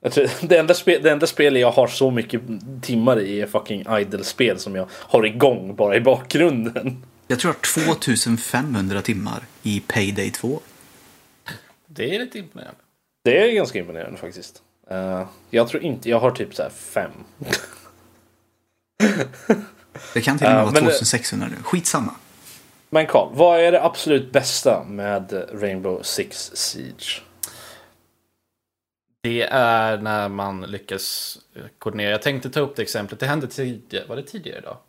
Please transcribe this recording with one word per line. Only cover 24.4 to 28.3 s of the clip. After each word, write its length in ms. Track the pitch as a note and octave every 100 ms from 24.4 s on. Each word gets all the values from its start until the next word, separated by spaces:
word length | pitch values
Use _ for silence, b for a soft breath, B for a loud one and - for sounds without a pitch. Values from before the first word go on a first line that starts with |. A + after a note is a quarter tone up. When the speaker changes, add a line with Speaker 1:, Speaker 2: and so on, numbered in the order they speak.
| B2+ - C3+ G2+ E2+
Speaker 1:
med 580 | G2+ G2+ G2+ F#2 F#2+ F2
Rainbow 500 | G#2 G2+ F#2+ F#2+ F#2
Six 480 | - - G2 - -
Siege? 680 | - - - C2 - - - - _ B B B B B B _ _ _